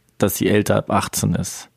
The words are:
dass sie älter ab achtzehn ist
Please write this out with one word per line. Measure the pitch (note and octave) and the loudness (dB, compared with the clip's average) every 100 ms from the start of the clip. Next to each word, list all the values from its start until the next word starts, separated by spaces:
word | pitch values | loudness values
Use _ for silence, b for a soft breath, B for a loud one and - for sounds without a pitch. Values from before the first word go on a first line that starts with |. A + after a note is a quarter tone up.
| _ _ | _ _
dass | - - | -2 2
sie | - | 2
älter | G#2 G#2 G#2 | 2 4 0
ab | - | 2
achtzehn | G2+ - - G#2 | -2 -2 -2 -2
ist | - F2+ - - | -2 -4 -10 -18